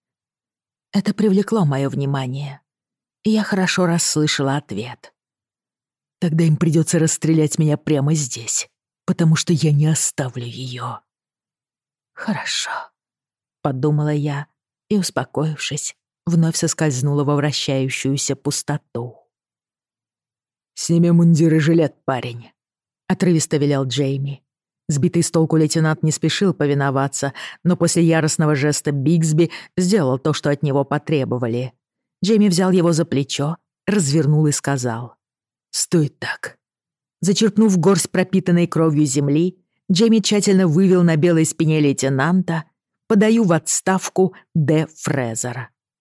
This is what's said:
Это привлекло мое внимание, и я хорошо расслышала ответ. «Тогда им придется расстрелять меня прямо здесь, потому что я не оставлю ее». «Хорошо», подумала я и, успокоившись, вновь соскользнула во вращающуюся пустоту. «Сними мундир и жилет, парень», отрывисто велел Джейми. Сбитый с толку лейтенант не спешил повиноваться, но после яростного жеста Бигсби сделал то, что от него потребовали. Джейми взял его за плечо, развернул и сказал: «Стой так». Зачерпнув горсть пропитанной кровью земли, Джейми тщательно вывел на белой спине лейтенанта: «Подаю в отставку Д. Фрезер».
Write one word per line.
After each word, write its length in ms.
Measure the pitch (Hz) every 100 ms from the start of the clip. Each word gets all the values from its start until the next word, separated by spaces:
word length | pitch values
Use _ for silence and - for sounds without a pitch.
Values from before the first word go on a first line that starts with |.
| _ _ _ _ _ _ _ _ _
Это 200 | 202 208
привлекло 520 | - 214 190 202 220
мое 240 | 151 139 139
внимание, 720 | 135 139 139 131 139 143 139 _ _ _ _ _ _
и 60 | 220
я 120 | 214
хорошо 440 | 202 196 180 - 175
расслышала 680 | 170 - 156 151 - 135 143
ответ. 560 | - 101 120 123 - _ _ _ _ _ _ _ _ _ _ -
«Тогда 240 | 175 165
им 120 | 165 151
придется 420 | 170 160 160 170
расстрелять 600 | 156 - 156 160 151 -
меня 180 | 156 147
прямо 380 | - 147 139
здесь, 560 | 156 131 117 117 - - _ _ _
потому 300 | - 185 160
что 180 | 160 -
я 200 | 160 160
не 140 | 143 156
оставлю 600 | 160 - - 131 123 120
ее». 540 | 127 127 123 120 120 _ _ _ _ _ _ _ _ _ _ _
«Хорошо», 580 | - - 147 - - - - - _ _ _ _ _ _ _
подумала 500 | 147 131 151 147 151
я 340 | 147 147 139 - _ _ _ -
и, 80 | 208
успокоившись, 1000 | 170 - 123 131 156 147 - - - - _ _ -
вновь 300 | 170 165 -
соскользнула 680 | 165 - 156 127 143 143
во 100 | 143
вращающуюся 1000 | 147 147 - - 135 131 - 135 139 - 135
пустоту. 800 | 143 - - 143 _ 117 120 - _ _ _ _ _ _ _ _ _ _ _ _ _ _ _
«Сними 360 | - - 170 170
мундир 440 | 170 170 156 165
и 40 | 160
жилет, 460 | 151 170 147 -
парень», 480 | - 127 120 120 - _ _ _ _ _ -
отрывисто 460 | 185 185 165 - 151
велел 280 | 143 135
Джейми. 580 | 135 123 135 139 139 143 _ _ _ _ -
Сбитый 360 | 143 175 175
с 60 | -
толку 240 | 165 156 160
лейтенант 480 | 156 165 160 156
не 80 | 156
спешил 420 | - 160 - 196
повиноваться, 800 | - 147 143 139 135 139 - 139 - - -
но 120 | 175 175
после 280 | 170 170
яростного 500 | 170 160 151 - 156
жеста 380 | 143 151 143 151
Бигсби 580 | 143 135 170 160 156 165 - - -
сделал 420 | 180 208 131 131
то, 140 | 156
что 180 | 143 147
от 120 | 143
него 220 | 147 139
потребовали. 880 | 139 147 - 151 120 123 120 120 127 _ _ _ _ -
Джейми 240 | 185 220 208
взял 220 | 170 185
его 220 | 185 170
за 120 | 160
плечо, 520 | 165 135 - - 147 165 _ _ -
развернул 600 | 208 139 160 143 151 151
и 60 |
сказал: 640 | 143 - 139 123 113 120 _ _ _ _ _ _
«Стой 360 | - - 170 147
так». 500 | - - - - - _ _ _ _ _ -
Зачерпнув 580 | 175 196 220 202 220 180
горсть 320 | 175 190 -
пропитанной 580 | 185 180 190 185 175 170
кровью 380 | 160 160 147 151
земли, 520 | 143 139 151 180 - _ _ -
Джейми 300 | 180 226 226
тщательно 480 | 196 208 208 190 180
вывел 340 | 156 190 180
на 140 | 175 156
белой 300 | 175 165 156
спине 340 | - 160 156
лейтенанта: 840 | 143 131 135 135 151 185 170 160 - _ _ _ -
«Подаю 340 | 214 214 226
в 100 | 196
отставку 840 | 160 - - - 190 - - 185 - _
Д. 320 | 165 139 156 160
Фрезер». 760 | - - 143 117 113 123 127 117 _ _ _